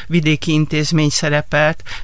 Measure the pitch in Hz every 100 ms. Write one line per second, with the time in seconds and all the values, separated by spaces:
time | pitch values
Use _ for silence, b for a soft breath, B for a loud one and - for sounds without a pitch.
0 | B 170 151 151 - 151 151 151 151 160
1 | 151 - 156 147 147 147 151 165 - B